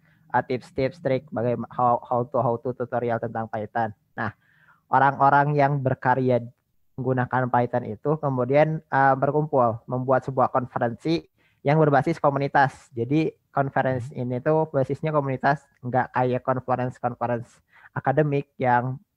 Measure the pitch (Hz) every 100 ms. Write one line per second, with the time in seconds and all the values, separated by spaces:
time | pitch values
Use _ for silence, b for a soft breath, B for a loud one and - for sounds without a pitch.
0 | b b _ 127 - 127 - - 135 -
1 | 135 131 - 117 120 117 113 - 123 120
2 | - 123 120 127 123 117 127 123 120 -
3 | 120 113 117 113 113 113 107 117 110 -
4 | _ - 113 b b b b b _ 131
5 | 139 135 139 139 143 147 139 143 131 127
6 | 131 127 127 120 117 - _ _ _ -
7 | 127 127 123 123 127 123 123 123 120 107
8 | 147 156 147 127 123 143 156 156 - 135
9 | 139 135 139 147 151 139 120 117 - 127
10 | 127 131 - 131 120 131 127 - 123 117
11 | 160 165 - _ _ _ 139 156 151 139
12 | 170 160 151 139 139 147 135 - _ 117
13 | 120 151 156 - _ - 135 139 131 131
14 | 120 143 123 123 139 156 156 143 131 139
15 | 156 151 139 127 139 151 _ _ 123 127
16 | - 123 127 123 - 127 - 127 127 123
17 | 123 120 120 120 117 _ b b b -
18 | - 135 156 139 - - 127 123 127 131
19 | _